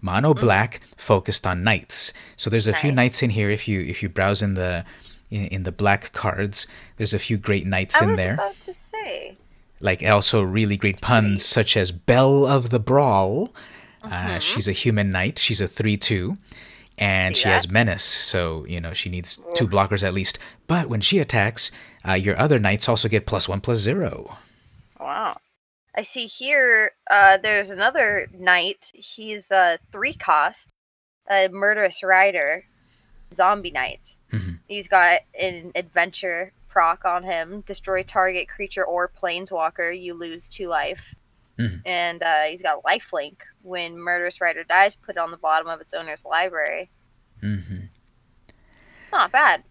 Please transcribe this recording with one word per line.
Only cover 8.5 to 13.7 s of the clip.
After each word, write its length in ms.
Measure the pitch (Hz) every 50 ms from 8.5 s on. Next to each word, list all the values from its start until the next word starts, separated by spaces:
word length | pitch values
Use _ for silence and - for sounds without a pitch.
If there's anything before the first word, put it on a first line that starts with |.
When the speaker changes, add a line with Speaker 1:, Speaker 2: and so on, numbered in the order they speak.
| 392 - -
Speaker 2:
to 100 | - 359
say. 640 | - - - - 440 427 320 185 - - - - _ _ _ _ _ _ _ _ -
Speaker 1:
Like, 220 | - 101 92 - -
also 400 | - 107 101 95 - - 113 98
really 340 | 92 92 110 110 104 101
great 240 | 98 - 104 95 -
puns, 400 | - - 123 113 107 104 101 98 -
Speaker 2:
Great. 40 | - -
Speaker 1:
such 220 | - 110 - -
as 160 | 113 98 87 87
Belle 520 | 85 - - 123 123 131 135 139 139 139
of 240 | 131 139 135 120 117
the 100 | 117 120
Brawl. 760 | 107 - 127 139 143 135 107 98 95 95 104 139 202 254 _ - - -